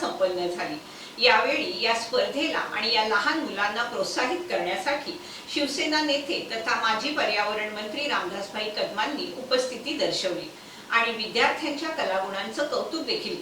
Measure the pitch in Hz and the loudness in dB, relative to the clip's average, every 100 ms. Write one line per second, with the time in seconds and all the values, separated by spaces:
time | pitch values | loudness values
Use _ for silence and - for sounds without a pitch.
0 | - - 185 180 175 247 185 302 - - | 0 2 2 2 0 0 -4 -6 -10 -14
1 | - - 247 - 262 302 - - 226 226 | -12 4 6 6 6 2 0 0 0 0
2 | - 247 - 269 311 - - - 226 226 | 2 2 2 2 0 0 -2 -2 2 2
3 | 220 214 294 320 262 196 208 214 240 214 | 4 4 4 2 0 0 0 0 -2 0
4 | 190 - 254 349 - 285 - - 285 294 | 0 0 0 0 0 -2 0 -2 0 0
5 | - - - - - 302 277 - 311 302 | -2 -8 -10 -12 -4 0 0 0 2 2
6 | 302 285 294 - - 226 233 - - - | 4 2 0 -4 -4 -4 0 2 2 2
7 | 294 294 220 208 214 214 214 208 220 285 | 0 0 2 2 2 0 -2 -4 -6 -4
8 | 285 226 180 196 196 214 214 - - 208 | -2 0 -2 -4 -6 -4 -4 -2 -2 0
9 | 277 285 - 262 - 254 254 233 285 302 | -2 -2 -6 -6 0 0 0 -4 -4 0
10 | 240 - 185 160 151 - - - - 226 | 0 0 0 -2 -6 -12 -16 -14 0 2
11 | 233 220 214 233 262 - 302 285 320 277 | 2 0 -2 4 4 2 -2 -2 -2 -2
12 | - 190 190 196 220 226 - - 208 330 | 0 0 0 -4 -4 -2 0 0 -2 -2
13 | 254 220 214 170 | -2 -2 -2 -4